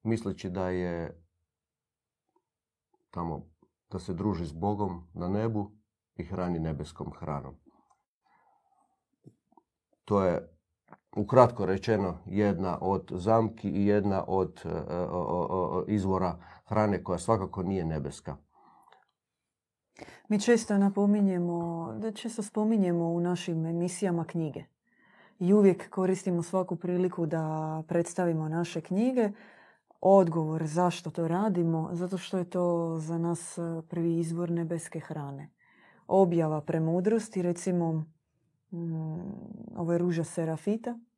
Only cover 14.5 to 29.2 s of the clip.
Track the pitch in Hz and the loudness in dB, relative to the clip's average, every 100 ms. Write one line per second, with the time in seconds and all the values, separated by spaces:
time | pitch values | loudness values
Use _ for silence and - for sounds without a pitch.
14.5 | - - 82 - 87 90 90 - 87 85 | -4 -8 -6 -4 -4 -4 -4 -2 -2 -2
15.5 | 92 87 90 - 104 95 92 90 82 - | -2 -2 -2 0 0 2 2 0 -4 -14
16.5 | - _ 107 107 90 - 87 - 113 92 | -20 _ 2 2 0 -2 -4 2 0 0
17.5 | 98 92 98 82 78 71 - - 71 _ | -4 -2 -2 -2 -4 -6 -10 -14 -14 _
18.5 | _ - _ _ - _ _ _ _ _ | _ -20 _ _ -20 _ _ _ _ _
19.5 | _ _ _ _ - - - _ 208 208 | _ _ _ _ -20 -20 -20 _ 0 4
20.5 | 233 233 202 196 196 202 208 196 180 175 | 4 4 4 4 4 4 4 4 2 0
21.5 | 170 170 165 160 214 220 208 233 226 202 | -2 -4 -4 -6 -6 -8 -6 -8 -6 -4
22.5 | - 214 226 185 170 170 170 175 175 180 | 0 2 4 4 2 2 0 0 0 -2
23.5 | 165 160 170 175 180 196 170 160 170 160 | -2 -2 -2 -2 -2 0 0 -2 -2 -4
24.5 | - - _ _ _ _ _ - _ 175 | -6 -14 _ _ _ _ _ -20 _ 6
25.5 | 208 196 175 - - 185 185 190 175 165 | 8 8 6 -2 -2 0 0 0 -2 0
26.5 | 190 185 170 175 180 180 180 165 160 156 | -2 -2 -4 -2 0 0 0 -2 -2 -2
27.5 | 156 156 156 156 170 170 - 175 165 156 | -4 -4 -6 -2 0 0 0 0 0 0
28.5 | 165 170 165 - 185 247 254 | -2 -2 -4 -2 0 2 2